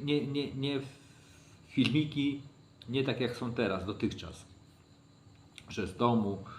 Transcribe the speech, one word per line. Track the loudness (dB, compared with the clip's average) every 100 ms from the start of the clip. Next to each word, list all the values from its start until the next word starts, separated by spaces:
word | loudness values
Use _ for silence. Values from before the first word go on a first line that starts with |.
nie, | 0 0 2
nie, | -2 -4
nie | -2 -2 -2 -6 -12 -20 -20 -20 -20 -20 -20 -2
filmiki, | 2 4 4 2 0 0 -2 -8 -20 -20 -16 -4
nie | 0
tak | 0 0
jak | -2 -2
są | -4
teraz, | 0 0 0 -2
dotychczas. | -2 -2 -2 -8 -12 -18 -20 -20 -20 -20 -20 -20 -20 -20 -20 -20 -20 -10
Że | -6 -4
z | 2
domu, | 4 6 2 -2 -6